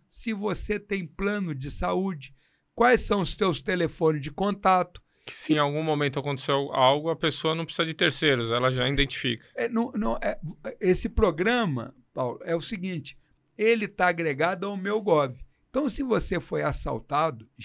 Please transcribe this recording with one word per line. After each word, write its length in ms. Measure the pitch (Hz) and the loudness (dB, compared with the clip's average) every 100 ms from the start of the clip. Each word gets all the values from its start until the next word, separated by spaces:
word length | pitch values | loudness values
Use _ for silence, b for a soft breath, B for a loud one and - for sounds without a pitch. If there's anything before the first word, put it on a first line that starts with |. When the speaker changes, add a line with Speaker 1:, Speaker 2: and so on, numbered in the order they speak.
| _ | _
Speaker 1:
se 240 | - - | -12 -6
você 460 | 214 208 180 - 208 | -4 -2 -4 -4 -4
tem 260 | 202 196 165 | -4 -6 -6
plano 480 | - 196 208 180 | -4 -2 0 -2
de 160 | 143 139 | -4 -6
saúde. 640 | 131 180 180 190 165 131 - _ _ _ - | -4 -2 0 -2 -4 -10 -20 _ _ _ 2
Quais 260 | 240 254 | 4 4
são 200 | - 202 | 4 0
os 140 | 170 - | 0 0
teus 260 | 196 147 | 0 0
telefones 600 | - 185 165 - 160 156 | -2 0 0 2 2 2
de 100 | 135 | -2
contato? 720 | 135 196 196 196 185 175 - _ _ - | -4 -2 0 4 4 2 -6 _ _ -16
Speaker 2:
Que 60 | |
se 200 | - - | -8 0
em 40 | 151 | 2
algum 260 | 143 147 | 2 0
momento 360 | 160 147 143 135 | 0 2 0 -2
aconteceu 540 | 135 135 - 139 139 | -4 -4 0 0 2
algo, 360 | 135 131 143 156 | 4 6 6 2
a 60 | 160 | 0
pessoa 400 | 160 - 160 160 | 0 0 0 -2
não 100 | 165 | -2
precisa 200 | - 160 | -2 -2
de 80 | |
terceiros, 580 | 160 165 139 156 131 113 | 2 0 4 4 4 2
ela 180 | 117 127 | 2 2
já 160 | 127 127 | 2 0
Speaker 1:
Sim. 80 | |
Speaker 2:
identifica. 540 | 139 139 - 135 113 - - | 2 0 -2 -4 -6 -8 -6
Speaker 1:
É, 140 | 233 | -4
não, 220 | 226 240 | -2 -2
não, 240 | 240 151 113 | -2 -2 -2
é, 160 | - - 151 - - 180 | -4 -4 -8 -12 -14 -2
esse 260 | 180 180 226 | 0 2 0
programa, 880 | - 208 151 190 247 214 127 113 - _ | 2 2 2 0 0 0 -2 -6 -14 _
Paulo, 260 | - 127 120 | -6 -6 -6
é 120 | - 165 | -4 -4
o 60 | |
seguinte: 560 | - 214 185 175 - - _ _ _ - | -4 -8 -6 -6 -8 -16 _ _ _ 0
ele 300 | 220 233 208 | 2 2 0
tá 200 | - 180 | 0 2
agregado 600 | 170 165 135 160 185 196 | 2 0 0 0 0 -4
ao 80 | 202 | -6
Meu 260 | 185 214 | -2 -2
GOV. 360 | 208 156 139 123 - _ _ | 4 4 4 -2 -16 _ _
Então, 180 | 254 294 | -2 -2
se 160 | - | -2
você 360 | 269 208 - 180 | 0 0 0 -4
foi 220 | - 165 | -2 -2
assaltado, 840 | 147 131 - 123 - 139 160 120 110 - | -2 -2 -4 -6 -4 -2 0 -2 -12 -18